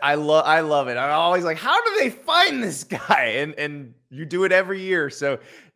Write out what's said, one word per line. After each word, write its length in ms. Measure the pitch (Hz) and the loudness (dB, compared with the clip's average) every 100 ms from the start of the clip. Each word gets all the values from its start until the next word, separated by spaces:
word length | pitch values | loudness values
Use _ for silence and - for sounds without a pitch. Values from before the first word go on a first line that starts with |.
I 140 | 139 147 | 0 0
lo-, 240 | 151 156 | 2 2
I 200 | 156 160 | 4 2
love 280 | 156 143 131 | 2 0 0
it. 80 | 123 | -2
I'm 160 | 139 | 0
always 320 | 151 170 180 | 2 2 2
like, 120 | 170 160 | 0 -4
"How 240 | 240 381 | 0 2
do 200 | 466 415 | 2 0
they 100 | 254 | -2
find 500 | - - 330 370 269 | -4 0 2 2 0
this 220 | 208 147 | -6 -6
guy?" 520 | - 156 - 147 120 117 | -8 -8 0 0 2 -2
And, 180 | 151 | -4
and 400 | 147 147 147 127 120 _ | -6 -8 -8 -16 -20 _
you 140 | 131 | -14
do 180 | 160 175 | -6 -2
it 80 | 185 | 2
every 300 | 185 185 196 | 2 2 -4
year. 260 | 190 180 143 | -2 -2 -2
So, 300 | - 143 127 - - - | -2 -4 -4 -8 -20 -20